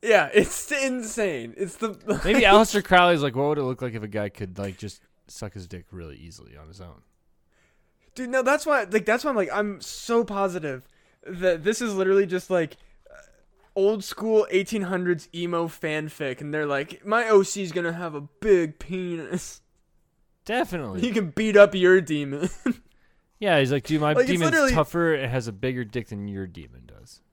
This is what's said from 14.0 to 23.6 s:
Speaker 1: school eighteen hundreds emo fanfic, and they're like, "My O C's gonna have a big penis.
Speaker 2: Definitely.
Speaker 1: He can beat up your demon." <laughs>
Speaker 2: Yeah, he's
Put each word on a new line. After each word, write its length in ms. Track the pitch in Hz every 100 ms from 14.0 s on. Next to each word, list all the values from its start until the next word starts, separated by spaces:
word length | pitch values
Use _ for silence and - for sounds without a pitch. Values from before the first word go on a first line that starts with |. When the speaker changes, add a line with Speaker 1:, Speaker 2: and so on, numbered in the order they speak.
| -
Speaker 1:
school 420 | - 220 220 214
eighteen 320 | 185 190 226
hundreds 440 | 185 185 180 170 - 170
emo 320 | 175 170 170
fanfic, 720 | - 156 156 156 - 143 127
and 140 | 147
they're 120 | 151 151
like, 400 | 139 151 - 202
"My 220 | 220 233
O 160 | 208
C's 300 | 190 202 185
gonna 180 | 170 170
have 240 | 165 175 147
a 60 |
big 580 | 143 _ 220 190 160 151
penis. 800 | - 185 180 170 139 180 - - _ _ _ _ _ _ _ _ -
Speaker 2:
Definitely. 560 | 233 339 175 127 95
Speaker 1:
He 100 | 226
can 200 | 214 180
beat 260 | 170 220 202
up 180 | 202 196
your 240 | 180 185
demon." 480 | 160 151 143 139 175 - -
<laughs> 180 | 240 _ _ _ _ _ _
Speaker 2:
Yeah, 160 | 208
he's 120 | 156